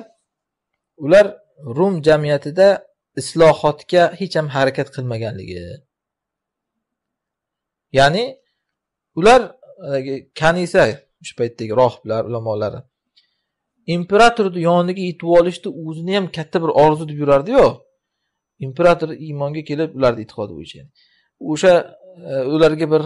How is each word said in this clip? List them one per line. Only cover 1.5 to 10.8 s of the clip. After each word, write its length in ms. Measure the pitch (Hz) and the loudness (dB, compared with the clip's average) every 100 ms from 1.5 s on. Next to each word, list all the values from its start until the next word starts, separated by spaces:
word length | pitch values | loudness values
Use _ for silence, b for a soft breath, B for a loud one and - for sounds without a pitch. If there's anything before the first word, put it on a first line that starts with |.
| _ | _
Rum 300 | 143 127 196 175 | -12 -2 -2 0
jamiyatida 680 | 143 151 147 143 - 170 196 185 _ _ _ - | 2 2 0 -2 -4 2 2 2 _ _ _ -12
islohotga 840 | 131 160 160 - 151 147 - 180 170 | -8 2 4 4 0 -4 0 2 2
hech 200 | 170 185 165 | 0 -6 -4
ham 120 | 151 | -4
harakat 400 | 135 135 135 135 | -2 -2 -2 -8
qilmaganligi. 720 | - 123 113 110 95 101 90 87 - _ _ _ _ _ _ _ _ _ _ _ _ _ _ _ _ _ _ _ _ _ | -8 -8 -6 -8 -8 -12 -14 -14 -16 _ _ _ _ _ _ _ _ _ _ _ _ _ _ _ _ _ _ _ _ _
Ya'ni 300 | 131 139 180 247 - _ _ _ _ _ _ _ - | 2 2 2 -6 -10 _ _ _ _ _ _ _ 0
ular, 240 | 202 254 214 _ _ - | 6 6 4 _ _ -18
haligi, 380 | 160 139 135 135 - | -6 -6 -6 -10 -10
kanisa, 500 | - 156 175 175 190 | -2 0 0 0 2